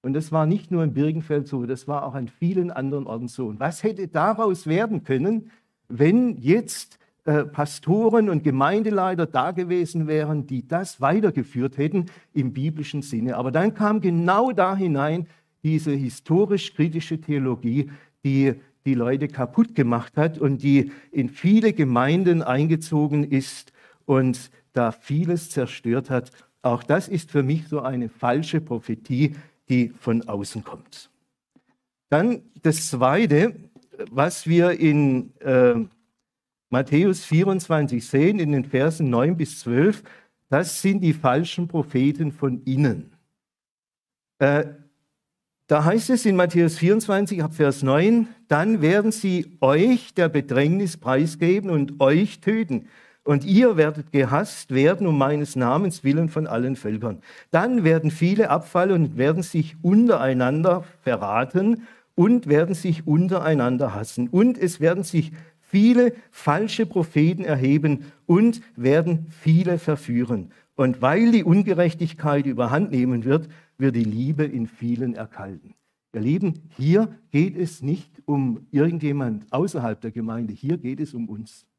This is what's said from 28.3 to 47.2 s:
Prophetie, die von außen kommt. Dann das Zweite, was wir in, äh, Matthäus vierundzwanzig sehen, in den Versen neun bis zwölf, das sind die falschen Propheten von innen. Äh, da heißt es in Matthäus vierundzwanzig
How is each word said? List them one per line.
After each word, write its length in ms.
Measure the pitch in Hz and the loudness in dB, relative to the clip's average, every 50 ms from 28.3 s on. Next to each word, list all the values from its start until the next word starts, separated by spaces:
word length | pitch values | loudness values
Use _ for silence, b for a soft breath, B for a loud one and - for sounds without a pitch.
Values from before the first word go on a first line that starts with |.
| 123 147 160 156 - 156 | 0 0 -2 -2 -4 -4
Prophetie, 760 | 156 - 123 113 - - 110 - - - 131 123 151 143 147 B B B B B _ _ | -4 -4 -8 -8 -6 -8 -10 -10 -6 -6 0 0 0 0 0 B B B B B _ _
die 180 | 131 123 123 113 | 0 0 0 0
von 400 | - - - 123 113 117 113 - | -4 -8 -4 -2 -2 -2 -2 -4
außen 340 | 107 101 101 - - 113 107 | -8 -8 -8 -8 -10 -12 -12
kommt. 440 | - - 78 _ _ - - - _ _ _ _ _ _ _ _ _ _ _ _ _ _ _ _ _ _ _ _ _ | -12 -18 -20 _ _ -20 -20 -20 _ _ _ _ _ _ _ _ _ _ _ _ _ _ _ _ _ _ _ _ _
Dann 320 | 143 151 190 240 240 - - _ _ - | 0 2 2 0 -2 -4 -8 _ _ -2
das 300 | _ 160 151 160 - - | _ 0 0 0 -4 -6
Zweite, 640 | - 123 123 127 143 196 233 175 147 147 196 240 160 - - _ _ - _ _ - - - - | -2 0 2 2 4 2 2 2 4 2 2 0 -2 -8 -20 _ _ -20 _ _ -14 -14 -14 -8
was 360 | 120 131 147 175 175 - - | -2 -2 -2 -2 -2 -6 -2
wir 320 | 160 165 170 170 180 170 - | 2 4 4 4 4 2 2
in, 540 | 160 156 147 147 147 139 127 127 123 - _ _ | 2 4 4 4 4 2 2 0 -4 -8 _ _
äh, 360 | - 139 131 127 127 123 120 117 110 92 _ _ _ _ _ _ _ _ _ _ _ _ _ _ _ _ | -2 2 4 6 6 6 4 2 -2 -6 _ _ _ _ _ _ _ _ _ _ _ _ _ _ _ _
Matthäus 560 | 120 127 135 - 143 151 185 202 185 175 - | -2 -2 0 2 2 4 4 4 2 -2 -4
vierundzwanzig 840 | - 156 160 170 196 190 185 175 - 165 151 147 143 123 117 113 | 0 2 2 2 2 0 -2 -2 -2 0 0 0 -2 -4 -6 -6
sehen, 320 | - - 135 151 175 202 202 | -2 0 2 2 2 2 0
in 140 | 165 147 | 0 0
den 140 | 147 135 123 | 0 -2 -2
Versen 420 | 143 - 131 139 160 160 160 160 131 | 0 0 0 0 0 0 -2 -2 0
neun 300 | 120 117 127 160 185 165 | 2 2 2 0 0 -2
bis 220 | 151 - - - | -4 -6 -8 -10
zwölf, 420 | - 120 120 127 160 208 208 - B B B B B B B B _ _ | -6 -2 2 2 2 2 2 -2 B B B B B B B B _ _
das 320 | 135 147 180 165 - - | -2 -2 -2 -2 -6 -2
sind 180 | - 196 190 196 | 0 0 0 2
die 140 | 180 160 156 | 2 0 0
falschen 540 | 160 - 131 127 147 175 165 - - 175 170 | 2 0 0 0 0 -2 -4 -6 -6 -6 -4
Propheten 640 | 175 160 135 - - 127 131 143 143 156 165 147 | -4 -4 -4 -2 -2 0 0 0 0 -2 -4 -6
von 280 | - - 143 135 123 123 - | -4 -4 -4 -4 -4 -4 -4
innen. 480 | 131 131 135 147 127 104 82 - - _ _ _ _ _ _ _ _ _ _ _ _ _ _ _ _ _ _ _ _ _ _ _ _ _ _ | -2 0 2 2 2 0 -2 -8 -16 _ _ _ _ _ _ _ _ _ _ _ _ _ _ _ _ _ _ _ _ _ _ _ _ _ _
Äh, 260 | 143 139 143 147 156 147 - - - _ _ _ _ _ _ _ _ _ _ _ _ _ _ _ _ | 2 2 2 2 0 -4 -10 -20 -20 _ _ _ _ _ _ _ _ _ _ _ _ _ _ _ _
da 180 | - 151 151 151 | 0 2 4 4
heißt 260 | 165 202 226 220 - | 4 2 2 2 0
es 160 | 254 233 233 | 0 2 2
in 100 | 214 190 | 2 4
Matthäus 400 | 180 180 175 170 170 170 160 165 | 4 2 4 4 2 2 2 2
vierundzwanzig 640 | - 160 175 208 226 220 - 196 196 | 0 2 2 2 2 2 0 0 0